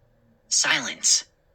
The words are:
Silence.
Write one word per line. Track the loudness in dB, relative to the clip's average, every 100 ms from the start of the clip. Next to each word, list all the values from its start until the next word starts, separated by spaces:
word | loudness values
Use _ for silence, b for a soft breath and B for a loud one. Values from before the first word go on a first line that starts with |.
| _ _ _ _ _
Silence. | -2 0 0 -4 -4 0 0 -2 _ _